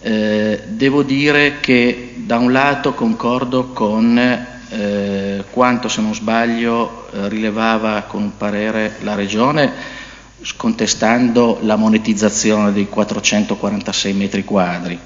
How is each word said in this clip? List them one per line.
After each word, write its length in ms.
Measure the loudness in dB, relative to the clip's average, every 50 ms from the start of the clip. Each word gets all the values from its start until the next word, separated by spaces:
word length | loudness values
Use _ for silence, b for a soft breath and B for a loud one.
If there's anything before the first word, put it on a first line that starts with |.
| -2
eh, 600 | -2 0 0 2 2 2 2 2 0 0 -2 -4
devo 360 | -8 -4 0 2 2 4 4 2
dire 560 | 2 2 2 4 4 4 6 4 4 2 -2
che 560 | 0 2 4 4 4 2 0 -2 -8 -14 -12
da 200 | -12 -4 -2 0
un 140 | 2 2 4
lato 420 | 4 4 4 2 2 0 -2 -2 -2
concordo 720 | 0 0 0 0 0 0 0 0 0 -2 0 0 -2 -2
con, 500 | -2 -4 -2 -2 0 2 2 4 4 4
eh, 1300 | 4 4 2 2 -2 -4 -12 -14 -16 -16 -10 -8 -4 -2 -2 -2 -2 -2 -2 -2 -2 -2 -4 -4 -6 -6 -6
quanto, 360 | 0 2 2 2 2 0 -2
se 140 | -4 -2 -2
non 140 | -2 -2 -2
sbaglio, 920 | -4 -2 0 0 0 2 0 0 0 0 0 0 0 -2 -4 -6 -14 -16 -12
eh, 180 | -8 -6 -6 -4
rilevava 760 | -4 -2 -2 -2 -2 0 0 0 0 0 0 0 -2 -2 -4
con 160 | -6 -4 -4 -4
un 140 | -4 -4
parere 580 | -4 -4 -4 -2 -2 -2 -2 -2 -2 -2 -4 -6 -6
la 120 | -6 -4 -2
Regione, 580 | -2 -2 -2 0 2 2 2 4 2 2 0 B B B B B B B B B B B B B -14
s-, 120 | -14 -14 -10
contestando 1040 | -4 -2 -2 0 0 0 -2 0 0 2 2 2 4 2 2 4 4 4 4 2 0
la 140 | 0 0 2
monetizzazione 960 | 2 4 4 4 2 2 0 0 2 2 0 0 2 0 2 2 4 2 2
dei 180 | 2 0 -2 -2
quattrocentoquarantasei 1200 | 0 -2 -2 0 -2 -2 -2 0 2 2 0 0 -2 -4 -2 -4 -4 -2 -4 -4 -4 -4 -2 -2 0
metri 300 | 0 -2 0 -2 -4 -4
quadri. 540 | 0 2 2 2 2 -2 -4 -6 -8 -8 -10 -12